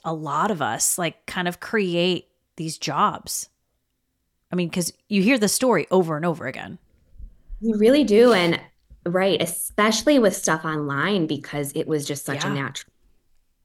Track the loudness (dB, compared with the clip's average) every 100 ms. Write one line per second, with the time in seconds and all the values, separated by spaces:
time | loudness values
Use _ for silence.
0 | -8 -8 -4 -2 -2 -2 -4 -2 -2 -2
1 | -4 -8 -10 -6 -6 -6 -4 -2 0 0
2 | 0 0 -6 _ _ -10 -10 -6 -4 0
3 | 0 0 -8 -10 -10 _ _ _ _ _
4 | _ _ _ _ _ -4 -4 -4 -6 -8
5 | -2 2 4 4 2 2 2 2 2 2
6 | 2 0 -2 -4 -6 -10 -12 -16 _ _
7 | _ -20 -20 -20 -16 -6 -2 4 6 6
8 | 6 6 8 6 4 0 -4 _ _ -12
9 | -2 0 2 0 -2 -6 -4 0 2 2
10 | 4 4 4 2 -2 -2 -2 -4 -2 -2
11 | 0 0 -2 -4 -6 -6 -6 -6 -4 -4
12 | -4 -8 -6 -6 -4 -4 -6 -10 -16 _
13 | _ _ _ _ _ _